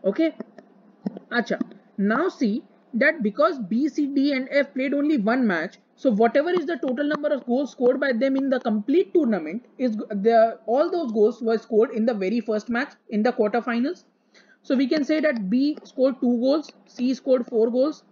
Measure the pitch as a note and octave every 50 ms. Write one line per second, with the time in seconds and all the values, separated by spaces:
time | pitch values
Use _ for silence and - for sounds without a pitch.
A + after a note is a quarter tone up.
0 | - G3 G3+ - D#4+ D#4+ - - - _ _ - - _ _ _ _ - _ _
1 | _ - - - - _ - A#3+ A#3 - G3 - - - - - _ _ _ -
2 | G3 G3+ A3 C4 E4 F#4+ - - C#4 G#3 G3+ C4+ - _ _ _ _ _ - A3+
3 | B3+ D4 D#4+ E4 A3+ G#3+ G3+ - D4 E4 E4 C4 A3 E3+ G#3+ A#3 D4 D4+ - -
4 | D4 C4+ C#4 C#4 C4+ C#4+ C#4+ C4 C4 C4 - C#4+ C#4 C#4 - B3+ C4 C#4 C4+ C#4+
5 | C#4+ D4+ D#4+ C4 F#3+ G#3+ A#3 C4+ B3 G#3+ F#3 E3 D#3+ F#3+ - _ _ _ _ _
6 | - C#4 A3 G3 A3+ A#3 A3+ C#4+ D4 F4 F4+ F4+ D4+ C#4 E4+ - - C4+ B3+ A#3+
7 | D4 D4 D4+ D4 D4 D4+ D4+ C4 - - A#3 C4 D4 A#3+ - - B3 A#3+ C4 C4
8 | C#4+ C#4 B3+ A3 C4 C4+ C4+ C4+ C4+ C#4 B3+ B3 - A#3+ G#3+ G#3+ G#3 - C4+ E4+
9 | G4 - - F4 D4+ A#3 A3 F3+ D#3+ D3+ E3+ A#3+ _ _ _ - C4 B3+ G#3+ G#3
10 | - - G#3+ G3+ F#3+ A3+ A#3 A3+ A3 A3+ - - _ - A3+ C4+ D#4+ F4 F#4 F4
11 | E4 A#3+ G#3 A3+ G#3 A3 A#3 - B3 A3 A3+ A3 - _ A#3+ G#3 A3+ C4+ - A3
12 | A3 A#3+ A#3+ G3+ F#3+ F#3 A3 A#3+ A3 - G#3+ G#3+ G#3 - A#3 A#3 C#4 - - _
13 | _ _ A#3 G#3 G#3+ B3 A#3+ - G#3+ - - A#3+ A3 C4 A#3 A#3 A#3+ D4 F4+ -
14 | _ _ _ _ _ _ _ _ _ _ _ _ _ - C#4+ A#3+ C#4 A#3+ D#4 D#4
15 | C#4 - D#4 D#4 D4 D4+ C#4 A#3 G3 F#3 G#3 B3+ C4+ D4 D4+ - - - - C#4
16 | B3+ C4+ B3 C4 - A#3+ B3 A#3 A#3+ C4 C#4 D#4+ C#4+ - _ _ _ _ - -
17 | B3 B3+ C4 - _ C4+ B3+ B3+ A#3+ - B3+ A3 A3 B3 A3+ B3+ C4 D#4 D4 -
18 | _ _